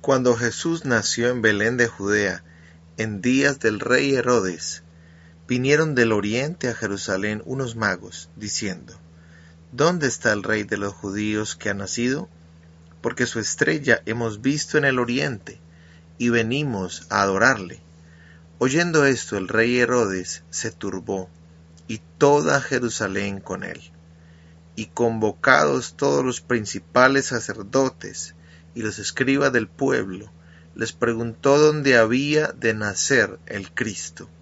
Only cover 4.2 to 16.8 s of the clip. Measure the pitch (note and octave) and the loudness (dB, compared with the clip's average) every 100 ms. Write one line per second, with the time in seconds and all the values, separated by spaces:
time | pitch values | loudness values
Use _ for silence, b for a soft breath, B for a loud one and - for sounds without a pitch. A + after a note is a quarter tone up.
4.2 | A#2+ B2 F#2 E2 - - - B B B | 4 2 2 -4 -10 -12 -16 B B B
5.2 | B B - B2 C3 D3 D#3+ C3 A#2 G#2+ | B B -4 0 2 2 2 2 2 2
6.2 | G2+ A#2 C#3+ F3 B2+ A#2 G#2+ G2 - F#2+ | 0 -2 -4 -4 -6 -4 -6 -6 -4 -4
7.2 | G#2 G#2+ - C3 B2+ A2+ G#2+ F2+ G2+ - | -2 -6 -8 -8 -6 -4 -4 -4 -8 -18
8.2 | - - G#2+ - G#2 F2 - - - B | -20 -14 -8 -6 -6 -10 -14 -20 -20 B
9.2 | B B B B - B2 D#3 F3+ C#3 - | B B B B -18 0 2 2 -2 0
10.2 | A#2 G#2+ G#2 G#2+ G2+ G2+ G2+ G2+ G2+ G2+ | 0 0 -2 -4 -2 -4 -6 -8 -8 -4
11.2 | G#2+ G#2+ G#2+ - G#2+ G2+ G2 - A#2+ C#3 | -2 -2 -4 -6 -6 -6 -6 -2 -2 -2
12.2 | F3+ - - - - - - - A#2+ - | -8 -16 -20 -20 -20 -20 -20 -8 -8 -2
13.2 | B2 A#2 G#2 - C#3+ D#3 C3 A#2 - A#2 | -2 -2 -6 0 0 2 2 0 0 -4
14.2 | A2+ G#2 A#2+ D3 - D3+ C#3+ B2+ A#2+ B2 | -4 -2 -2 -2 0 2 2 0 0 -2
15.2 | D3+ A2+ - - - B B B B - | -2 -6 -12 -20 -20 B B B B -2
16.2 | A#2+ A#2 A2+ C3+ D3 G#2 | 2 2 2 -2 -2 -4